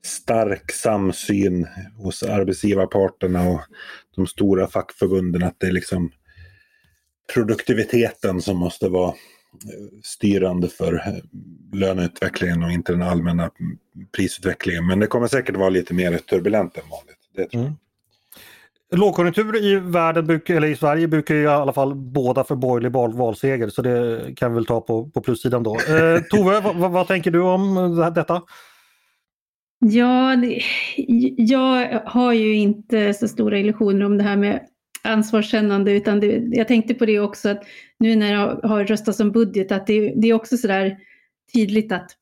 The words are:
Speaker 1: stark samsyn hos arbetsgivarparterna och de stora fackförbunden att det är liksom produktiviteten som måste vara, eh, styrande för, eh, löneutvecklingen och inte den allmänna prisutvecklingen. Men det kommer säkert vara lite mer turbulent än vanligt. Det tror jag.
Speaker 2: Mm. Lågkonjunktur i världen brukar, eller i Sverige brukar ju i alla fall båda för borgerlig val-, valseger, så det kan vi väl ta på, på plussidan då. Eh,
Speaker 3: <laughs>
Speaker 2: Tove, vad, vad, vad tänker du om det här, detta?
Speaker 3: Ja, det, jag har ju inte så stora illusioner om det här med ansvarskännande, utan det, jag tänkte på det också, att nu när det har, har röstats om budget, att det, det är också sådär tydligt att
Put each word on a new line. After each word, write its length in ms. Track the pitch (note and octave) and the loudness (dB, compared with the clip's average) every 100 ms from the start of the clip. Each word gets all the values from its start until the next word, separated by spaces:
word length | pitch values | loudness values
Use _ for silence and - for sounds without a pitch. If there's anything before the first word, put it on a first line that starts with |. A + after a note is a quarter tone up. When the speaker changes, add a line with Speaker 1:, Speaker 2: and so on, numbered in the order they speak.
Speaker 1:
stark 680 | - - - A2+ G#2+ F#2+ - | -12 -12 -2 0 0 -2 -8
samsyn 960 | - A#2 G#2+ F#2+ F2 - G2+ G2 F2+ E2 - F#2+ - | -4 -2 0 0 -4 -2 0 2 0 -4 -8 -18 -12
hos 260 | G2 - | -10 -8
arbetsgivarparterna 1300 | F#2+ G2+ F#2+ F#2 G#2 G2 F#2 G#2 F#2+ - F#2 F2+ F2+ | -4 -2 -2 0 0 0 0 2 0 0 -2 0 0
och 120 | F2 - - - - _ - | -2 -6 -20 -20 -20 _ -6
de 120 | F#2 | -6
stora 400 | - G2+ F#2+ F2+ | 0 0 2 0
fackförbunden 760 | - - - G2 F#2+ F2+ F2 | -4 -6 -4 0 0 0 -2
att 120 | F2 - | -2 -4
det 80 | F#2 | -4
är 40 | |
liksom 400 | F2+ - F#2 F2 _ _ - E2+ _ _ _ _ _ _ _ - | -4 -4 -4 -4 _ _ -20 -20 _ _ _ _ _ _ _ -6
produktiviteten 1080 | - G#2+ A2+ - A2+ A2 A#2 A2+ - G#2 F#2 | -2 0 -2 0 -2 0 0 0 -2 -4 -4
som 160 | E2+ F#2 | -2 -2
måste 320 | F2 - G2 | -2 -2 -2
vara, 200 | F2+ F2+ | 0 -2
eh, 920 | - - _ _ _ G#2 G#2 G#2 G#2+ | -4 -18 _ _ _ -20 -18 -20 -20
styrande 640 | - - G#2 G2 F#2+ F2+ F2 | -18 -2 0 2 0 0 -4
för, 260 | - - | -4 -4
eh, 200 | E2+ G2 G2+ - F#2 - D#2+ - | -4 -6 -10 -12 -20 -20 -20 -12
löneutvecklingen 880 | G2+ F#2+ F#2 F2 - F#2+ - F2+ E2+ | -4 -2 0 -4 -4 -6 -4 -2 -2
och 80 | E2+ | -2
inte 200 | F2 - | -4 -2
den 100 | F2 | -2
allmänna 500 | F2 F2+ E2+ E2+ E2+ _ E2+ - _ - F#2+ - | 0 -2 0 -2 -4 _ -12 -12 _ -20 -16 -4
prisutvecklingen. 720 | F#2+ - F#2 F2 G2 E2+ F2 | -4 -2 -6 -4 -4 -2 0
Men 120 | F#2 | 2
det 80 | G#2 | 2
kommer 200 | A#2+ A#2+ | 0 0
säkert 280 | C3+ B2+ F#2+ | -2 -2 0
vara 120 | F#2+ | 2
lite 240 | F#2 E2+ | 2 -2
mer 240 | F2 F2+ E2+ | -2 0 -2
turbulent 600 | - F#2+ F2+ G#2+ F2 - | -2 -2 0 0 -2 -8
än 60 | D#2 | -16
vanligt. 280 | D2+ - - _ - | -18 -20 -20 _ -8
Det 100 | F2+ | -6
tror 180 | A#2 | -4
jag. 40 | C3 | -6
Speaker 2:
Mm. 60 | D3+ _ _ _ _ _ - - - _ _ _ | -8 _ _ _ _ _ -20 -20 -20 _ _ _
Lågkonjunktur 720 | F3 G3+ F3+ F3 F3 G#3+ A3 | 2 2 2 0 0 -2 0
i 120 | G3+ G3 | 2 0
världen 520 | F3+ F3 E3 E3 D#3+ | 0 0 2 0 0
brukar, 280 | D#3+ - E3+ | -2 0 0
eller 120 | D3+ | 0
i 80 | C#3+ | 0
Sverige 320 | D#3 D3+ E3 | 0 2 2
brukar 280 | D#3 D3 D3+ | 0 0 2
ju 60 | |
i 60 | D3 | 4
alla 260 | D3 C#3 | 2 0
fall 220 | C3+ C3+ C#3 | 0 -2 -2
båda 480 | C3 C#3 B2 B2+ | -6 -2 0 0
för 120 | C3 C#3+ | 0 -2
borgerlig 360 | B2+ A#2+ B2 | 0 0 0
val-, 220 | B2+ A#2+ | 0 0
valseger, 560 | A#2 A#2+ G#2 C3+ C3 A2 | 0 -2 0 -2 -2 -2
så 120 | - | -2
det 400 | B2 A#2+ A#2+ A2+ B2 B2+ | 0 0 0 -4 -8 -4
kan 160 | B2+ | -2
vi 40 | A#2 | 0
väl 100 | A2+ | 0
ta 160 | A#2 | -2
på, 280 | - A2+ C3 | -2 -4 -2
på 120 | - | -6
plussidan 420 | - A#2+ B2+ A#2+ | -4 -2 0 -2
då. 120 | A#2 A2 | -2 -4
Eh, 460 | - D#3+ E3 E3+ | 0 2 4 2
Speaker 3:
<laughs> 80 | D#3+ | 2
Speaker 2:
Tove, 300 | G#3 F#3 G#3 | 2 4 2
vad, 160 | G3+ F3 | 0 0
vad, 160 | F3+ | 0
vad 160 | F3 F3+ | 0 0
tänker 240 | F#3+ F3 | 0 2
du 100 | E3+ | 2
om 540 | F#3 F#3 G3 F#3+ F3+ E3+ | 2 2 2 2 2 2
det 80 | |
här, 80 | E3 | 0
detta? 300 | E3+ D#3 F3 - - - _ _ _ _ _ _ _ _ _ _ _ | 0 -2 -4 -4 -20 -20 _ _ _ _ _ _ _ _ _ _ _
Speaker 3:
Ja, 560 | A3+ A3+ A#3+ B3+ C4 C4 | 4 4 4 4 4 2
det, 260 | A#3+ A#3 - - - - - A#3 C4 C4 | 2 -2 -4 -6 -6 -6 0 2 2 2
jag 640 | A3 C4 C4 B3+ B3 A#3+ A3 | 2 4 4 2 0 -4 -2
har 280 | B3 B3 | 0 2
ju 220 | A#3 G#3+ G#3+ | 4 2 2
inte 580 | G3+ G#3+ - A3+ G3+ | 2 0 0 0 2
så 140 | G3+ G#3+ | 0 -4
stora 320 | - G#3+ G3+ | -2 0 0
illusioner 460 | G#3 G#3 G#3 G3 G3+ | 0 2 2 2 2
om 120 | G3+ | 2
det 60 | |
här 140 | G#3 G3+ | 2 2
med 280 | G3+ G#3 - _ _ - | 0 -2 -6 _ _ -10
ansvarskännande, 880 | A3 A3 G#3+ A3 G#3 A3 G#3+ G3+ G3+ | -2 0 2 0 2 0 2 2 2
utan 280 | G3+ G#3 G#3 | 2 2 2
det, 80 | G#3 - A#3+ | 2 0 0
jag 160 | A#3+ A3 | -2 2
tänkte 260 | A#3 A3 | 2 2
på 120 | A#3 A3 | 0 2
det 140 | G#3 | 2
också, 300 | G3+ - G#3+ | 0 -2 -4
att 120 | G3+ - - - _ | -4 -8 -20 -20 _
nu 160 | A3+ A3+ | 2 4
när 160 | G#3 | 2
det 60 | G#3 | 0
har, 220 | G3+ - | 0 -2
har 220 | A3 G#3 G3+ | 0 0 0
röstats 340 | G#3+ G#3+ G3 | 0 -2 0
om 120 | G#3 | 2
budget, 400 | A3 A3 G3+ F#3+ | 4 2 0 -2
att 160 | G3 G3 | -2 0
det, 260 | G#3+ G#3+ - | 2 2 2
det 120 | A3+ | 2
är 40 | |
också 240 | A3+ A3+ A#3+ | 2 0 -2
sådär 400 | A3 F#3+ F#3+ G3 - _ _ _ _ | 0 0 0 -4 -18 _ _ _ _
tydligt 380 | A#3+ G#3 G#3+ G#3+ | 0 2 0 -2
att 200 | F3+ F3+ - | -6 -8 -20